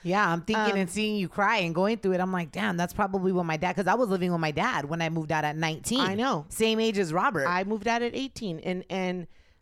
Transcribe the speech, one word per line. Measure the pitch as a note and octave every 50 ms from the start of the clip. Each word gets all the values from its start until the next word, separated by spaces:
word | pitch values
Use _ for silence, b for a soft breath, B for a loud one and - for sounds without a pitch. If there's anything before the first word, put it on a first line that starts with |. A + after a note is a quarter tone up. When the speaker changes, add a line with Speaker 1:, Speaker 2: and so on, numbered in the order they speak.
| b
Speaker 1:
Yeah, | E3+ F3+ G#3 G#3 E3+
I'm | E3+ E3+
thinking | E3 - G#3+ A3 G#3+ G#3 G3
Speaker 2:
Um, | G3
Speaker 1:
and | F#3+ F3
seeing | F#3+ G#3 G#3+ G#3+ G#3+
you | G#3 F3+ D3+
cry | - G3+ G3+ G#3 A#3 G#3+
and | F3 E3 D#3
going | F3 F#3+ G#3+ A#3 G#3+
through | - F#3+
it. | F#3 F3
I'm | F#3 F#3
like, | F#3 F3+ E3+ C#3
"Damn, | - F#3 G#3+ G#3+ F3+
that's | E3+ F3 E3+ -
probably | - G#3 F#3+ F#3+ F#3+ F3+ F#3+
what | F#3 F3+ F3
my | E3 D#3
dad," | D3+ F3+ F3+ F#3
'cause | F#3+ F#3+ F3+
I | G3+
was | A#3 B3+ F#3+
living | G3 F3+ F3+ F3+
with | F3 E3
my | E3 D#3
dad | D3 D#3+ G3+ B3+ A#3 D#3 C#3+
when | C#3+ D#3+ E3
I | E3 D#3+
moved | E3 E3 D#3 D3+
out | E3 D#3 D3+
at | D3+ D3
nineteen. | D#3+ E3 D#3+ D#3+ - - - A#3 C4
Speaker 2:
I | C4+ F#3+ G3
know. | G#3+ B3 C4+ A3 D3+ D3 -
Speaker 1:
Same | - - A3 A3+ A3 A3
age | A3+ A3+ G3+
as | G3+ F#3+ D#3
Robert. | D#3 F3+ A3 C#4 G#3 D3+ C3+ E3+
Speaker 2:
I | F3+ F#3 F#3+
moved | G3+ A3 G#3 G3 A#3
out | A#3 A#3
at | A#3+ A#3 -
eighteen, | B3 C4+ C4 - - A#3 F#3 E3 -
and, | - F3+ F3+ F#3 - -
and | F3+ F#3+ F#3 F3+ F3+ F3+ E3 - b b b b b b